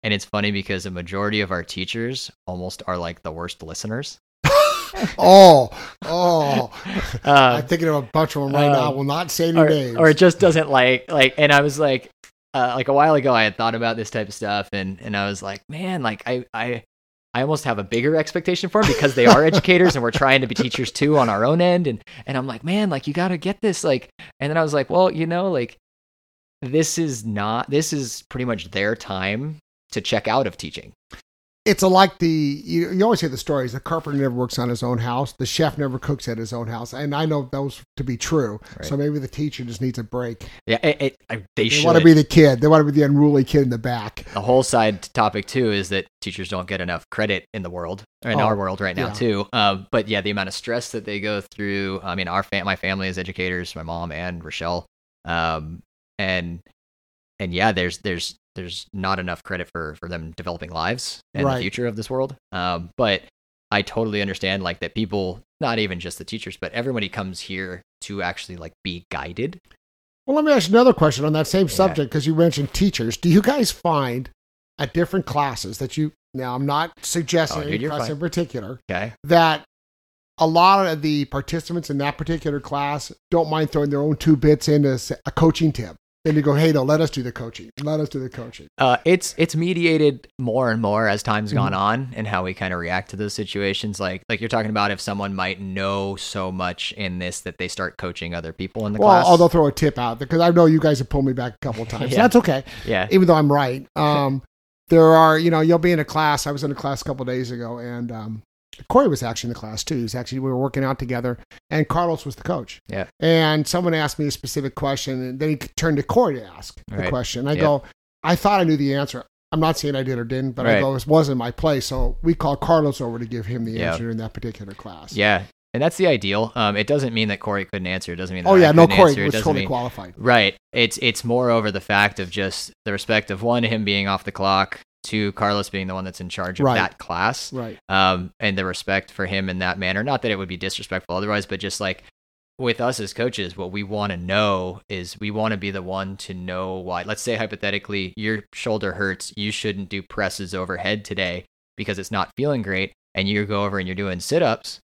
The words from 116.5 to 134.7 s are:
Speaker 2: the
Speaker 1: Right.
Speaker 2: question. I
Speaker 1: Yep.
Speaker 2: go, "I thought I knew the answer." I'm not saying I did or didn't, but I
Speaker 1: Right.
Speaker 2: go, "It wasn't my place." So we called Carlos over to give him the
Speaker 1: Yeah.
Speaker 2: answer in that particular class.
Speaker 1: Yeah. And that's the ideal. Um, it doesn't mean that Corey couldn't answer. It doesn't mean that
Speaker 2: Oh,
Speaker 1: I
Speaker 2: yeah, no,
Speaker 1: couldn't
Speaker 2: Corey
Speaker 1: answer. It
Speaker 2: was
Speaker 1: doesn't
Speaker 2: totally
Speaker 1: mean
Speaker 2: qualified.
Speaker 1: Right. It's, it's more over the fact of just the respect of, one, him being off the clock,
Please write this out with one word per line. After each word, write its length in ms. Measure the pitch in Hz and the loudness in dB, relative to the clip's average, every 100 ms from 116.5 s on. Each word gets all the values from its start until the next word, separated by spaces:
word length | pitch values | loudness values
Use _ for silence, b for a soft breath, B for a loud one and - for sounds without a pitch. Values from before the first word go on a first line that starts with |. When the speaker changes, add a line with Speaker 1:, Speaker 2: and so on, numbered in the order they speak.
| 76 - - - | -18 -20 -20 -10
Speaker 2:
the 80 | 101 | -4
Speaker 1:
Right. 120 | 90 | -2
Speaker 2:
question. 380 | 127 120 120 139 | -2 -4 -4 -2
I 60 | |
Speaker 1:
Yep. 80 | 151 | 2
Speaker 2:
go, 220 | 151 139 B _ _ _ | 2 2 B _ _ _
"I 140 | 160 | 0
thought 240 | 175 202 202 | 2 4 4
I 40 | |
knew 100 | 170 | 4
the 180 | 151 139 | 2 2
answer." 320 | 139 143 123 - _ _ | 0 -2 -8 -16 _ _
I'm 80 | 160 | 0
not 160 | 160 160 | 2 0
saying 160 | 147 | -2
I 80 | 135 | -2
did 160 | 135 123 | -2 -4
or 60 | |
didn't, 260 | 117 131 131 123 | -4 -4 -4 -2
but 100 | 117 | 2
I 60 | |
Speaker 1:
Right. 80 | 104 | 4
Speaker 2:
go, 120 | 135 | 2
"It 140 | 131 147 | -2 4
wasn't 300 | 156 143 131 | 4 4 0
my 140 | 120 | -4
place." 340 | - 160 139 | -2 0 0
So 320 | - 131 143 - | -2 0 0 2
we 140 | 165 | 0
called 240 | 165 156 139 | 0 0 -2
Carlos 400 | - 165 147 - | 4 4 4 -2
over 180 | 123 117 | -6 -6
to 80 | |
give 200 | 113 120 | -8 -8
him 180 | 104 120 | -6 -6
the 80 | 113 | -4
Speaker 1:
Yeah. 220 | 113 85 | -2 -2
Speaker 2:
answer 160 | 82 117 | -2 -4
in 80 | 113 | -6
that 160 | 113 | -8
particular 400 | - 120 - 98 | -8 -10 -10 -16
class. 420 | 104 107 82 73 | -16 -16 -18 -10
Speaker 1:
Yeah. 280 | - 104 92 92 _ _ | 0 2 2 -2 _ _
And 80 | 120 | -2
that's 140 | 156 - | -2 2
the 100 | 180 | 2
ideal. 440 | 127 98 101 113 | 2 0 -2 -2
Um, 200 | 123 107 | 0 0
it 100 | 101 107 | 0 0
doesn't 260 | 147 131 | 0 0
mean 160 | 113 107 | 0 -2
that 100 | 101 | -2
Corey 240 | 107 101 | -4 -4
couldn't 220 | 92 101 90 | -4 -6 -4
answer. 240 | 92 - | -6 -6
It 60 | 87 | -8
doesn't 160 | 92 | -6
mean 100 | 90 | -2
that 60 | 87 | 4
Speaker 2:
Oh, 60 | |
Speaker 1:
I 40 | 190 | 8
Speaker 2:
yeah, 120 | 160 | 8
no, 100 | 160 | 8
Speaker 1:
couldn't 140 | 165 196 | 8 8
Speaker 2:
Corey 120 | 175 | 6
Speaker 1:
answer. 100 | 135 | 6
It 40 | |
Speaker 2:
was 80 | 147 | 0
Speaker 1:
doesn't 80 | 110 | 0
Speaker 2:
totally 160 | 165 147 | 0 0
Speaker 1:
mean 60 | 95 | -2
Speaker 2:
qualified. 440 | 123 120 - 90 - | -4 -4 -10 -16 -4
Speaker 1:
Right. 380 | 117 120 98 - _ | 4 4 4 -2 _
It's, 260 | 120 117 - | 0 0 0
it's 220 | 123 110 | -2 -2
more 260 | 117 120 123 | -2 0 2
over 220 | 117 107 | 2 0
the 100 | 95 | -4
fact 380 | - 101 104 - | 0 2 2 0
of 100 | 90 | -8
just 420 | 101 95 - - _ | -4 -4 -6 -12 _
the 80 | 110 | -6
respect 400 | 101 - 110 - | -6 0 0 0
of, 100 | 98 | -4
one, 220 | 117 120 | -2 0
him 200 | 113 113 | 0 -2
being 220 | 104 101 98 | -2 -2 -2
off 160 | 98 | -4
the 80 | - | -6
clock, 480 | - 98 95 98 | -4 0 0 0